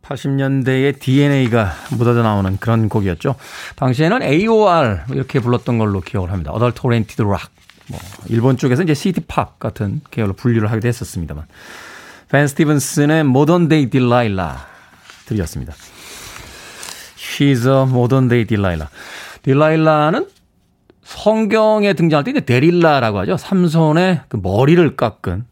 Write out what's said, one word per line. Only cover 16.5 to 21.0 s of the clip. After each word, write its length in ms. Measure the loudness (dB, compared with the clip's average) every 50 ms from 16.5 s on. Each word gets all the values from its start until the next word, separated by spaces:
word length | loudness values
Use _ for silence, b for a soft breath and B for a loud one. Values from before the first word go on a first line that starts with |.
| B B B B B B B B B B B B B -18
She's 480 | -14 -14 -4 0 2 2 2 2 2
a 160 | 2 2 2 2
Modern 420 | 2 2 0 2 2 2 2 2 4
Day 160 | 2 2 2
Delilah. 400 | 0 0 0 0 -2 -2 -4 -8 -12 B B B B B B B B B B
딜라일라는 840 | _ 0 2 4 4 2 2 2 2 2 2 2 2 0 0 -2 -4 -8 _ _ _ _ _ _ _ _ _ _ _ _ -20 _